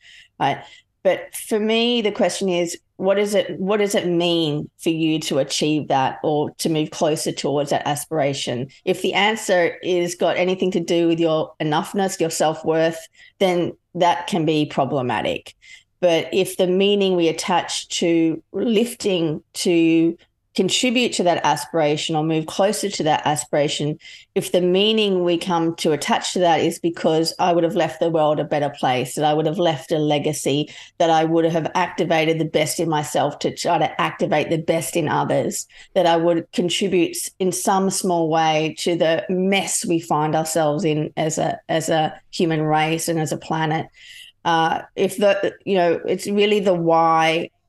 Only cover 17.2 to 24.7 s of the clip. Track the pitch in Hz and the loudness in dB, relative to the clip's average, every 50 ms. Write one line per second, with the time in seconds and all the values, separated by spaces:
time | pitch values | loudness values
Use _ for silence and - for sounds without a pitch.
17.2 | 170 160 156 - - - 185 165 127 - - - - - - - - 170 170 165 | 2 2 0 -2 -2 0 0 0 0 -2 -6 -8 -8 -8 -6 -2 0 2 2 4
18.2 | 165 160 156 - - _ - 196 202 254 226 202 240 240 - - - 208 185 170 | 2 2 0 -4 -8 _ -6 -4 -2 0 2 2 0 0 -4 -4 -2 -2 0 0
19.2 | 165 156 151 165 - _ _ - - 202 175 170 165 165 165 165 165 165 170 - | 0 -2 -2 -4 -8 _ _ -4 -2 0 2 4 4 4 4 4 2 2 0 -4
20.2 | _ _ _ _ _ _ _ - 190 180 - - - 254 226 262 240 - - - | _ _ _ _ _ _ _ -2 0 0 0 0 0 0 0 0 0 0 -2 0
21.2 | 190 175 165 - - 143 151 147 - - - 165 151 147 151 151 - - 160 151 | 0 2 0 2 2 0 0 0 -2 -4 -2 0 2 2 0 0 -2 -2 -2 -2
22.2 | 151 160 160 156 160 160 - - 196 208 208 - - 196 - - 165 151 151 - | 0 0 0 -2 -2 -4 -2 0 0 0 0 -2 -4 -6 -4 -2 0 0 0 0
23.2 | - 143 151 143 - - - 151 143 156 - - 156 147 156 - - - - - | 0 -2 -2 -2 -4 -2 0 0 0 0 -2 -2 -4 -4 -4 -6 -10 -18 -20 -20
24.2 | - _ _ 196 170 - - 180 175 180 | -20 _ _ -4 -4 0 0 2 2 4